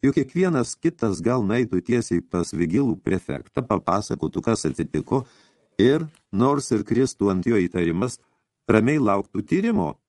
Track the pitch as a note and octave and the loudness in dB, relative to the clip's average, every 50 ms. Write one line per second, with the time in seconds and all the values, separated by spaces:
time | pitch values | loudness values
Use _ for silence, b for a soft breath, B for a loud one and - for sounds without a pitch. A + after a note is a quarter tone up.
0 | - C#3 C3+ D3 C3+ C3+ - F3 F#3 F#3 E3 C3+ A#2 - - _ - E3+ E3 _ | 2 2 2 2 -2 -2 0 0 0 2 2 0 0 -2 -6 _ -4 -4 -2 _
1 | - A2 F#2+ D#2+ - A#2+ B2 B2+ G#2 F#3+ G#2+ B2 B2 G#2+ - F#2 - - B2 A#2+ | -2 -2 -2 0 0 0 0 2 0 0 0 0 0 0 -2 -4 -2 0 0 0
2 | A2 - F2 F2 F2 _ - F2 E2+ - - D#2+ F2 D#2+ E2+ B2 C#3 B2 F#2+ F#2+ | 0 0 -2 -2 -2 _ -4 -4 -4 -4 -2 -2 -2 0 0 0 0 0 -2 -2
3 | _ - F2+ F#2 - - D2 C2 - - _ - B2+ - A2 F#2+ - - F2 G2+ | _ -4 -4 -4 -4 -6 -10 -10 -10 -8 _ -8 -4 -2 -2 -2 0 0 -2 -2
4 | A2+ - A2 - - - - F#2 D#2+ - A2+ G#2 - D#2+ - - E2 C#2+ - D#2 | -2 -4 -6 -4 -4 -4 -4 -4 -2 -2 -2 0 -2 -4 -4 -4 -8 -4 -4 -6
5 | D2 - - C3+ B2 b b b b b b b b b _ _ G2 B2 C#3 D#3+ | -4 -2 -2 -4 -4 b b b b b b b b b _ _ 4 4 4 2
6 | E3 D#3 _ _ _ _ - F#2+ A#2+ C3+ C#3+ C#3 C3+ - A#2+ G#2+ - - A2 A#2 | 0 -6 _ _ _ _ 0 2 2 2 2 0 0 -2 -2 -2 -2 0 0 0
7 | C3 B2+ - _ G2+ G2+ F#2+ F#2 F2 - A#2 G#2+ F#2 E2+ - F2+ F2 E2+ E2 E2+ | 0 0 0 _ 0 0 0 0 0 0 2 2 0 0 0 -2 -2 0 0 -2
8 | G#2 B2+ - - _ _ _ _ _ _ _ _ _ - A2 A2 G#2+ B2 D3+ D#3 | -2 -4 -6 -12 _ _ _ _ _ _ _ _ _ 2 4 4 4 4 2 2
9 | C3+ G#2+ G2 G2 G2 _ _ A#2 G2+ - - F#3 G3 A#3 A#3 E3+ F2+ D2+ - _ | 2 2 2 0 -2 _ _ -8 -4 -2 -2 0 0 0 0 0 -2 -2 -6 _
10 | _ | _